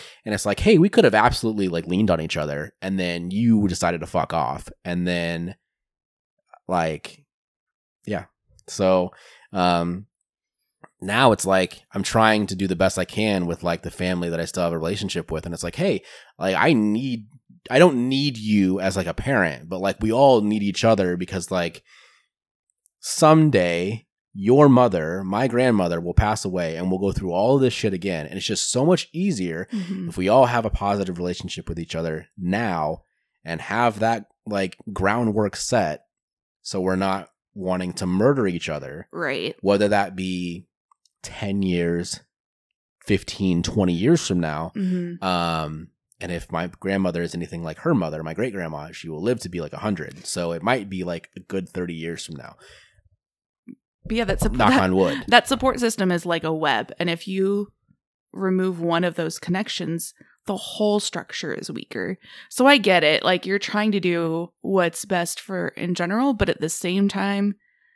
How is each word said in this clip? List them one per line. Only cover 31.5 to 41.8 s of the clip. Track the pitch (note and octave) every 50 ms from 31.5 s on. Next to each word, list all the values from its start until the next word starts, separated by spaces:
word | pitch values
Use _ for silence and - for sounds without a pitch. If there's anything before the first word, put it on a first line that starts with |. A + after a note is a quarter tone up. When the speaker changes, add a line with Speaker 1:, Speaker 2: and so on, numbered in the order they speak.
| - E2 - -
Speaker 1:
with | E2 E2+
each | E2 - -
other | E2 E2 E2 D#2 D#2 D#2 _ _
now | G2+ F2+ F2+ F#2+ A2 A#2 G#2 F2 E2 D2+ D2+ D#2+ - - _ _ _ _ _ _ _ -
and | D#2+ E2 D#2+
have | - - G2+ A#2 A#2+ A#2 G#2 G2+
that, | A2 A2+ A#2 G#2+ G#2 _ _ _ -
like, | A2 G#2 G2 G2 F#2 - - - A2+ G2
groundwork | F2 F#2 G2 G#2+ A#2+ A#2+ A2 G2+ A2 G#2+ G2 -
set | - - - B2+ A2+ F#2 D#2 D2 - _ _ _ _ _ _ _ _ _ _ _ _
so | - - - F#2+
we're | F#2 F#2+ F#2
not | F#2+ G2 F#2+ F#2+ G2 - - _ _ _ _ -
wanting | G#2 F#2 F#2 F#2 F#2 F2+ F2+ F2
to | - F#2
murder | F2+ F#2 F#2+ A2 C#3 C#3+ C3+ G#2+
each | F#2+ F2 E2+ - -
other. | D2+ C#2+ C#2 C2 C#2+ E2 - _
Speaker 2:
Right. | - E3+ E3 C3+ C#3 - F2 - - _
Speaker 1:
Whether | F#2+ G2 G2+ G2+ G#2
that | G2+ G#2+ G2+ G2 F2+ F#2+
be | F#2 F#2 F#2 F#2 F2+ F2+ F2 E2+ F#2 - _ _ _ _ _ _ _ _ _ _ _ -
ten | - - - G#2+ G2 G2 G2+ F#2+
years, | F#2 F2 F2